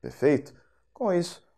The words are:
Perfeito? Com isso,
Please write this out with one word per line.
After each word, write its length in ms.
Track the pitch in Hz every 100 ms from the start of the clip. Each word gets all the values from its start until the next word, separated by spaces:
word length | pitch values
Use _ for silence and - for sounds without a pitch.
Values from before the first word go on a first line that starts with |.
Perfeito? 500 | 123 - 139 139 - - _ _ _
Com 220 | - 233
isso, 340 | 175 175 - _